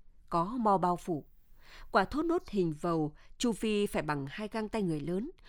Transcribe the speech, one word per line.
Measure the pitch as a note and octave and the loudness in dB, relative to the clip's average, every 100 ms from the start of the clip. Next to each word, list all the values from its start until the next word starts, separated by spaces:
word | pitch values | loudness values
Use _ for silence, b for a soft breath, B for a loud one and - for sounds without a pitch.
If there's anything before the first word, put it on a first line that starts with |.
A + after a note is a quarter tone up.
| - - - | -20 -20 -2
có | E3+ F3 | 0 0
mo | B3+ A3 F#3+ | 2 4 6
bao | F3+ F3 | 4 0
phủ. | - D3+ - - - B B B B | -2 -4 -6 -20 -20 B B B B
Quả | A3+ F#3+ | 2 2
thốt | C#4 | 0
nốt | E4 F4 - | 0 0 0
hình | G#3 E3+ D3+ | 0 0 0
vầu, | F3 E3 D3+ - b b | 0 0 0 -4 b b
chu | A#3+ | -2
vi | G3 A3 G#3 G3+ | 0 0 2 2
phải | G#3 | 0
bằng | D3+ C#3+ C#3 | -2 -2 -4
hai | - G#3+ | -8 -6
găng | A3 G#3+ | -6 -4
tay | A3+ | -2
người | F#3 D3+ | 0 -2
lớn, | C#3+ F3+ C#4+ - | -2 -4 -4 -10